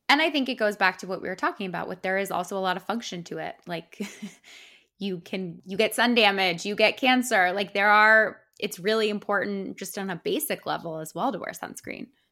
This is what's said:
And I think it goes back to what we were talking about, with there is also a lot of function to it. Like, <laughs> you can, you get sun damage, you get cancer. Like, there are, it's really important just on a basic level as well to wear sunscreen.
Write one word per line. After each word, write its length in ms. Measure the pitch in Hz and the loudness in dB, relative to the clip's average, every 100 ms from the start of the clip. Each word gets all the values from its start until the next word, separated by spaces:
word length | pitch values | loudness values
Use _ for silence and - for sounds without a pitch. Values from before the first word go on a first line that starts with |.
| - | 0
And 120 | 285 | 2
I 80 | 320 | 4
think 200 | 294 262 | 0 -2
it 60 | 247 | 0
goes 200 | 214 202 | -2 2
back 220 | 190 185 | 0 0
to 80 | 180 | -8
what 140 | 185 | -8
we 80 | - | -6
were 60 | 190 | -4
talking 320 | 330 - 190 | -4 -4 -6
about, 200 | 170 - | -6 -8
with 140 | 180 | -6
there 160 | 185 190 | -4 -2
is 140 | 196 | -2
also 260 | 185 180 196 | -4 -4 -4
a 20 | |
lot 160 | 190 185 | -2 -2
of 60 | |
function 400 | - 226 - 180 170 | -4 -6 -6 -10 -10
to 120 | 160 | -10
it. 180 | 160 - - | -10 -12 -10
Like, 320 | 165 165 - 202 - 208 - - | -10 -10 -12 -12 -12 -16 -18 -20
<laughs> 460 | - - _ _ _ | -20 -20 _ _ _
you 200 | 196 175 | -8 -8
can, 420 | - 196 180 165 190 | -8 -8 -8 -10 -8
you 120 | 196 | 0
get 180 | 214 - | 0 2
sun 200 | 240 240 | 4 6
damage, 500 | 208 196 185 170 202 | 6 4 0 0 -4
you 100 | 208 | 2
get 220 | 214 - | 2 4
cancer. 540 | 254 254 247 214 180 | 2 2 4 4 4
Like, 200 | 196 202 | 2 -2
there 160 | 202 202 | 2 6
are, 480 | 214 214 220 208 - _ - | 8 8 8 4 -2 _ -8
it's 200 | - - | -8 -4
really 300 | 185 220 214 | 0 2 0
important 680 | 208 - 202 208 196 190 - | -2 -2 -2 -2 -4 -8 -10
just 200 | 190 - | -12 -8
on 120 | 190 | -8
a 60 | 170 | -6
basic 500 | - 196 - 190 - | -4 -4 -2 -4 -4
level 340 | 151 165 160 | -6 -6 -10
as 140 | 160 | -10
well 180 | 170 240 | -4 -4
to 80 | - | -4
wear 120 | - | -8
sunscreen. 540 | - - - - - - _ _ | -10 -12 -12 -12 -12 -14 _ _